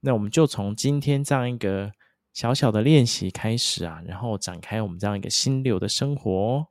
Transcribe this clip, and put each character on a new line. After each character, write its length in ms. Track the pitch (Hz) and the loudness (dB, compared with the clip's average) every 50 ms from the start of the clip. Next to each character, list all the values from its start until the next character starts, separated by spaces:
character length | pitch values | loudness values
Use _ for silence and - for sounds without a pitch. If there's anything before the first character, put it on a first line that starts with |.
那 120 | - 139 127 | 2 2 2
我 60 | 110 | 2
们 100 | 104 104 | 0 0
就 160 | - 165 160 | 4 4 4
从 300 | 143 - - 101 101 104 | 4 2 -2 -4 -4 -4
今 260 | - - 139 143 143 | -2 0 0 0 2
天 220 | 139 143 143 139 139 | 2 2 0 0 2
这 100 | - 147 | 0 0
样 160 | 135 123 123 | 0 0 -2
一 80 | 123 117 | -4 -4
个 340 | - 98 95 98 98 101 104 _ _ _ _ _ _ _ _ | -2 -2 -2 -2 -4 -6 -10 _ _ _ _ _ _ _ _
小 200 | - - 117 127 | -4 0 0 0
小 180 | - - 123 | 2 2 2
的 120 | 107 107 110 | 4 4 6
练 200 | 139 160 151 123 | 8 8 8 6
习 280 | 120 - - - 92 | 6 2 -2 -4 -6
开 260 | - - - 110 113 120 | -6 -4 -4 -2 -2 0
始 280 | - - - - 85 | -2 -2 -2 -4 -6
啊， 180 | 85 80 80 85 | -8 -8 -10 -12
然 140 | 87 90 95 | -12 -10 -8
后 180 | 117 120 107 98 | -6 -4 -4 -4
展 220 | - - 90 85 | -6 -8 -10 -12
开 200 | - - 104 110 | -10 -6 -4 -4
我 80 | 107 101 | -4 -4
们 120 | 85 87 | -6 -4
这 80 | 101 104 | -4 -2
样 100 | 104 101 | -2 -2
一 40 | |
个 60 | 95 - | -4 -2
心 360 | - - - 131 135 131 131 | -2 0 0 0 0 0 2
流 160 | 131 110 92 | 0 0 0
的 80 | 98 101 | 0 -2
生 260 | - - 139 139 143 | -2 -2 -2 -2 -2
活 160 | 139 - 107 | -2 -2 0
哦。 360 | 95 92 98 110 123 143 156 - | 0 2 2 0 0 -2 -2 -6